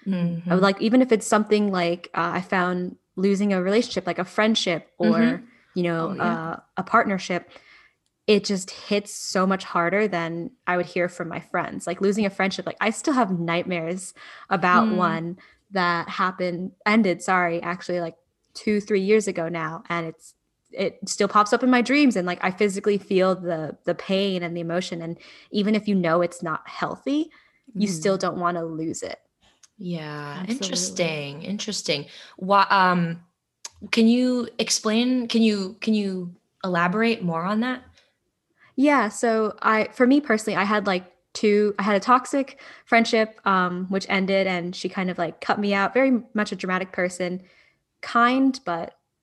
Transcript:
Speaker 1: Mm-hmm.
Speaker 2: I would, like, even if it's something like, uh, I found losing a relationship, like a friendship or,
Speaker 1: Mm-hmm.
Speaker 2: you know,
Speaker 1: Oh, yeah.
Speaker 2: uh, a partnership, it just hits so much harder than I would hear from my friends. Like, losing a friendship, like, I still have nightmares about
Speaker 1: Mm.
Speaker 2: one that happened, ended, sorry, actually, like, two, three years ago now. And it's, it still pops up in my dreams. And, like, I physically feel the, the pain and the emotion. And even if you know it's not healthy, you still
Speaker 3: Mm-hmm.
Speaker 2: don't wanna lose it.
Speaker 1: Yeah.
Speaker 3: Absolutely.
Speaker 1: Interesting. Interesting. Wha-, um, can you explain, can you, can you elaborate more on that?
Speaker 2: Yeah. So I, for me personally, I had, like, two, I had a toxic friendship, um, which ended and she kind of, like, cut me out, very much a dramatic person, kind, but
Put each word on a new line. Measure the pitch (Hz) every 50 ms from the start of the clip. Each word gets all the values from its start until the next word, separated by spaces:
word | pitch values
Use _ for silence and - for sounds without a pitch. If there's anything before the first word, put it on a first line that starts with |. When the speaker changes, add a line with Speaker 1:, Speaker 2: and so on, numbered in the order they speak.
| -
Speaker 1:
Mm-hmm. | 196 190 175 175 170 170 165 175 175
Speaker 2:
I | 180
would, | 185 190
like, | 196 196 -
even | - 226 233 254
if | 254 254
it's | 226 202 -
something | - 220 208 214 - 214 208 208 202
like, | 190 180 170 170 175 180 - - -
uh, | - 170 175 175
I | 180
found | 180 - 202 185 175 180 180 180 180 180 - _ _ _ -
losing | 190 185 202 196 190 208 202 196
a | 185
relationship, | 180 190 208 233 240 - - 185 -
like | 175 170 -
a | 180
friendship | - - 220 214 226 220 208 - 190 165 151 - _ _
or, | - 214 214
Speaker 1:
Mm-hmm. | 220 220 226 247 269 277 - - _ _ _ _ -
Speaker 2:
you | 185 175
know, | 170 165 165 160 180
Speaker 1:
Oh, | 190
yeah. | - - 175 170 165 160 165
Speaker 2:
uh, | 170 - - _ -
a | 190 185
partnership, | - - 233 - 214 196 185 - - 180 175 - - - - _ - - - _ _ _ _ _ _ _ _ -
it | - 214 196 202
just | - 202 185 185 -
hits | - - - - 208 208 208 - -
so | - - - - 190 190
much | 190 190 185 -
harder | - - 175 170 170 190 208 214
than | 202 190 170 165 165 165 170 170 - - _ -
I | 180 180
would | 180 175
hear | 175 - 180 175 180
from | - - 170
my | 160 - 170
friends. | - _ - 180 156 - - 185 -
Like, | 175 180 -
losing | 196 202 196 220 208
a | 196
friendship, | - - 190 196 - - -
like, | - - -
I | 196 220
still | 220 - - 330 277
have | 254 226 190 185
nightmares | 170 170 170 170 175 - 185 180 170 160 165 185 190 - - - - - - - - - -
about | 196 170 185 180 180 180 226
Speaker 1:
Mm. | 220 180
Speaker 2:
one | 175 180 165 160 165 165 170 185 - - _ _ _ _ -
that | 196 185 175 175 170 170 165 -
happened, | - - 190 185 185 - 180 180 175 170 185 190 - _ -
ended, | 208 214 226 208 185 175 175
sorry, | - - 185 180 180 170 170 170
actually, | 175 170 180 180 - - 175 175
like, | 170 165 - _ _ _ _ _ _ _ -
two, | - - 220 208 202
three | 202 - 208 190
years | 190 196 214 220 208
ago | 196 180 175 165 165
now. | 170 165 160 160 165 170 - -
And | 170 170 165
it's, | 160 - _ - - _ _ _ _ _ _ _ _
it | - - 196 - - - 202
still | - - - 202
pops | 196 - 208 208 208 254
up | 233 262
in | 254
my | 254 240
dreams. | 233 - 269 294 294 254 202
And, | 190 175
like, | 180 175 - -
I | 185
physically | 185 - 214 202 185 202 - 208 202
feel | 196 196 - 196 185 185 190 185
the, | 185 175 175 165 160 156 143 - - -
the | 175 170
pain | - - - 190 190 202 196 185 180 175
and | 170 170
the | 170
emotion. | 170 165 165 180 180 - 180 170
And | 165 165 170 - - - - - - -
even | - 208 190 214 220
if | 208 214
you | 214 202
know | 185 175 165 165 175
it's | 175 170 - - 180
not | 160 156 - -
healthy, | - - - 170 - - - - 269 285 302 320 - _ - _ _ _ _ _ _ 226
you | 190 208
still | 196 175 156 156 202 190
Speaker 3:
Mm-hmm. | 185 180 180 151
Speaker 2:
don't | 180
wanna | 175 175 175 170 165
lose | 165 160 156 160 165 - -
it. | - - - - _ _ _ _ _ _ _ _ _ _ _
Speaker 1:
Yeah. | - 185 175 175 160 151 151 147 147 147 143 143 180 185
Speaker 3:
Absolutely. | 214 240
Speaker 1:
Interesting. | 277 - - 269 180 - - 185 180 175 165 156 147 143 143 143 151
Interesting. | 175 185 202 214 - 214 190 - - - 156 139 147 - - - - - -
Wha-, | - 190 185 202 196 190 -
um, | 202 196 185 180 180 180 170 165 165 175 - _ _ _ _ _ _ _ - - _ - - 190
can | - 233 226
you | 226 240 247 254 254 247 247 233 - - -
explain, | 220 - - - - 220 214 226 247 254 254 254 233
can | 233 - 226
you, | 226 220 208 202 190 185 220 -
can | - 226 220
you | 208 202 196 190 185 175 175 175 _ _ _ _ _ -
elaborate | 185 180 170 175 180 185 214 226 233 226 - 180
more | 170 165 165 170
on | 196 214 220
that? | 240 254 254 254 - - _ _ _ _ _ _ _ _ _ _ _ _ _ _ _ _ -
Speaker 2:
Yeah. | 262 269 294 285 262 208 214
So | - - 254 233 220 220 220 208 - -
I, | - 220 220 214 208 - -
for | - 254
me | 247 277 294
personally, | 285 - 220 214 - 220 185
I | 175 196
had, | 202 214 214 196
like, | 202 185 180 185 - _ _ _ _ -
two, | - - 208 202 208 208 208 202 -
I | 196
had | 214 208
a | 196
toxic | - 254 247 254 254 - - 277 269 - - - - - - - _
friendship, | - 233 226 226 - 233 220 220 220 - - -
um, | 202 190 185 180 180 175 180 190 185
which | 196 190 - -
ended | 196 190 190 185 196 196 190
and | 190 180 175 170 175 185
she | - - 180
kind | - 196 185 185
of, | 175
like, | - 170 160 - -
cut | - - 208 208
me | 202 202 196
out, | 196 196 - -
very | 247 269 269 254 220 - - -
much | 214 208 -
a | 202
dramatic | 185 - 185 185 185 190 185
person, | - - 180 185 185 - 185 175 185 185 - _ _ _ _ _ _ _ _ _ _ -
kind, | - - - 233 240 240 254 269 269 269 262 - -
but | 180 170 165 - - - _ _ _ _ _